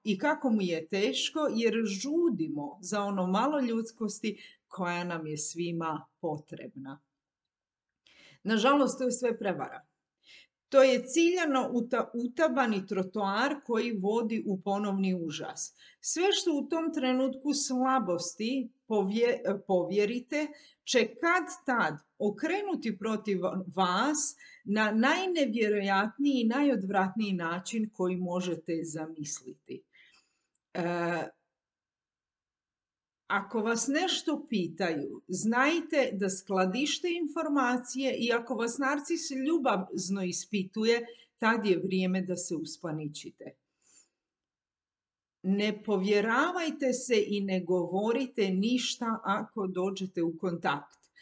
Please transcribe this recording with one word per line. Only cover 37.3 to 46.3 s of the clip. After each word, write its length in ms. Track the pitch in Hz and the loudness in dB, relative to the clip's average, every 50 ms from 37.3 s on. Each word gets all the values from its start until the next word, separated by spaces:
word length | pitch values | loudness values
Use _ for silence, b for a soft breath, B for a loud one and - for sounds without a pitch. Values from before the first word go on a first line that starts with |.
| - 330 320 311 285 285 247 240 247 254 247 - - 254 - 262 220 - | -2 -2 -2 0 2 2 2 2 2 0 -2 -4 -6 -2 -2 -2 0 0
i 140 | 226 240 233 | 0 0 0
ako 220 | 233 233 - 262 | 0 0 -2 -4
vas 240 | 208 233 233 233 - | -2 -2 -4 -2 -2
narcis 520 | 277 262 294 285 285 - 339 320 - - | 0 0 0 -2 -2 -2 -4 -4 -4 -6
ljubazno 920 | 277 262 262 294 330 330 254 254 208 190 190 - - 208 180 180 196 196 185 | -6 -2 0 0 0 2 2 2 0 0 -2 -4 -6 -6 -4 -2 -2 -2 -2
ispituje, 840 | 180 175 - - - - 202 185 185 - 220 220 226 233 233 233 B B B B B B _ | -2 -4 -4 -6 -4 -2 -2 -2 -2 -4 -2 2 2 2 2 0 B B B B B B _
tad 280 | 233 220 226 233 202 | 2 2 2 2 4
je 120 | 208 180 165 | 4 2 2
vrijeme 440 | 156 190 185 185 185 185 180 190 180 | 2 0 0 2 2 2 2 0 0
da 140 | 185 180 | -2 -4
se 200 | 175 - - 175 | -4 -4 -6 -6
uspaničite. 880 | 151 160 147 - - - 170 151 156 151 147 147 - - - - _ - 131 - _ _ _ _ _ b b b b b b _ _ _ _ _ _ _ _ _ _ _ _ _ _ _ _ _ _ _ _ _ _ _ _ _ _ - | -6 -6 -8 -10 -10 -8 -6 -6 -4 -6 -8 -8 -10 -14 -16 -16 _ -16 -18 -18 _ _ _ _ _ b b b b b b _ _ _ _ _ _ _ _ _ _ _ _ _ _ _ _ _ _ _ _ _ _ _ _ _ _ -2
Ne 400 | 185 196 202 208 214 208 208 - | 0 2 2 2 0 -2 -2 -2
povjeravajte 1080 | - 208 190 185 208 208 208 202 226 | -2 0 0 2 4 4 4 4 4